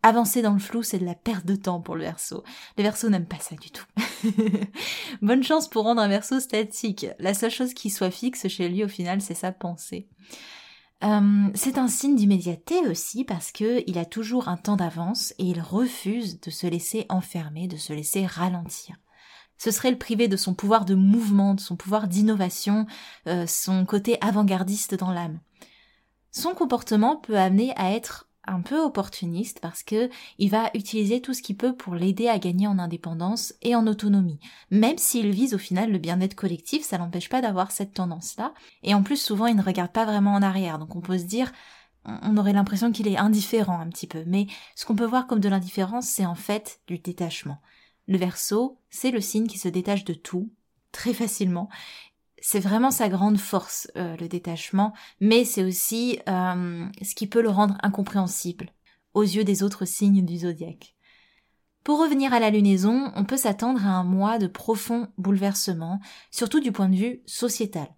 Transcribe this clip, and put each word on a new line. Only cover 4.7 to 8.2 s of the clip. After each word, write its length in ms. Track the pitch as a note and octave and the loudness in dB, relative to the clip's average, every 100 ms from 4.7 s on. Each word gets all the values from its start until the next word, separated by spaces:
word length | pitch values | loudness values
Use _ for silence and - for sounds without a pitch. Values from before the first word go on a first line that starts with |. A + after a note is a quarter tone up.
| D4+ - - - B3+ | -8 -8 -8 -10 -2
Bonne 200 | G#3 B3+ | 2 2
chance 240 | B3+ D#4+ D#4 | 4 2 2
pour 180 | A3+ G#3+ | 0 2
rendre 160 | A#3 | 4
un 60 | G#3 | 4
Verseau 320 | G3+ G#3 C4 | 2 0 -2
statique. 680 | B3+ G#3+ G#3+ - A3+ G3 - - | 0 -2 -2 -4 -4 -4 -6 -4
La 160 | F3+ | -2
seule 160 | G3+ A3+ | 0 -2
chose 240 | A#3 B3+ | -2 -4
qui 160 | B3 G#3+ | -4 -8
soit 220 | G3 F#3 | -2 -2
fixe 360 | F#3 | -2